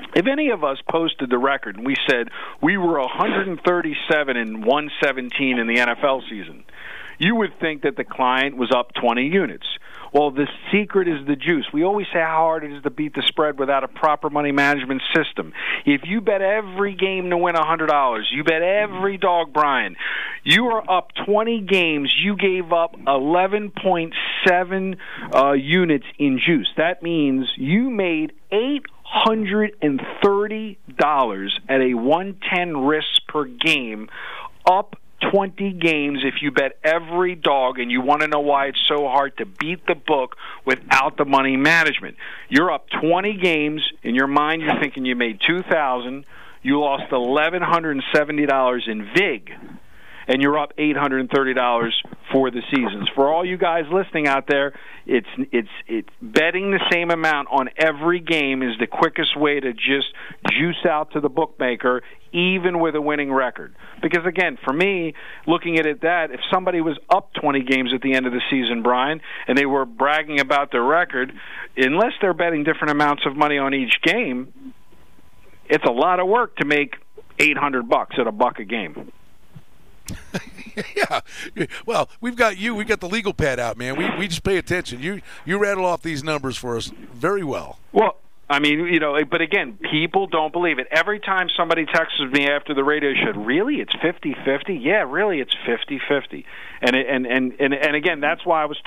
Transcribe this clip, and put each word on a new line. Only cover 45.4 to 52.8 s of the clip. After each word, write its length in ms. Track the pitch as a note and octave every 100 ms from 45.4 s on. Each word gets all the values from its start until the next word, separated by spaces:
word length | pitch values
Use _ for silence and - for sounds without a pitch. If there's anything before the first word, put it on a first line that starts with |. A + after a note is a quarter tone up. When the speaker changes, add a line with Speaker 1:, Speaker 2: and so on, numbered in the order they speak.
| -
Speaker 1:
two 160 | F3
thousand. 600 | F3+ E3 C3+ B2+ B2 C#3 - - - -
You 180 | C3 C#3+
lost 320 | D3 C3+ -
eleven 480 | C3+ B2 D3 D#3+ F3+
hundred 360 | D#3+ E3+ D#3+ C#3
and 80 | -
seventy 320 | D3+ D3 D3+ D3
dollars 380 | C3+ B2+ B2 A#2
in 240 | A2 G2+
VIG. 380 | E3+ G3 A2+ - - - - - - - - -
And 100 | C3
you're 160 | C#3+ D3+
up 160 | D3 -
eight 180 | D3+ C#3+
hundred 320 | C#3+ C3 B2+
thirty 200 | C#3 C3
dollars 380 | B2+ B2 A#2 A2+ - - - -
for 220 | C3+ C3
the 100 | A#2+ -
seasons. 380 | C#3